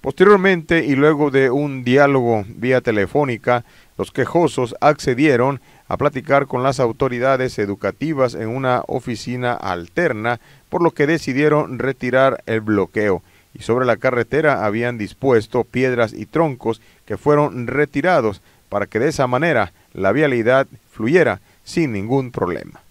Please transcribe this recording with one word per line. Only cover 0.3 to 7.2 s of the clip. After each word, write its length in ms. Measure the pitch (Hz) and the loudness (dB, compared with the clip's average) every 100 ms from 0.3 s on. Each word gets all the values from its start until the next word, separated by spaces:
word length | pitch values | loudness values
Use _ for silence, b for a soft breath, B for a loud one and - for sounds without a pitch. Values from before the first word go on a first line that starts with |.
| 208 190 180 156 165 | 6 4 0 0 0
y 100 | 120 | 2
luego 380 | 135 147 156 147 | 4 4 4 2
de 180 | 131 135 | 2 2
un 320 | 131 147 135 | 2 -2 -6
diálogo 600 | 123 131 143 139 120 113 101 | 2 4 4 4 2 0 -2
vía 340 | 113 120 127 | -6 0 0
telefónica, 840 | 123 107 95 151 143 113 - 123 - b b - | 0 -2 0 0 -2 -2 0 -2 -2 b b -10
los 140 | - | -8
quejosos 640 | - 127 165 165 - 120 - | -4 -2 2 0 0 -6 0
accedieron 800 | 143 151 - 123 151 123 127 139 b b b | 0 0 -2 0 2 2 2 -2 b b b
a 80 | 113 | -4
platicar 500 | 139 139 - 139 139 | -2 -4 0 0 0
con 160 | 127 | -2
las 160 | 131 131 | -2 0
autoridades 800 | 123 113 135 123 | -2 0 -4 -2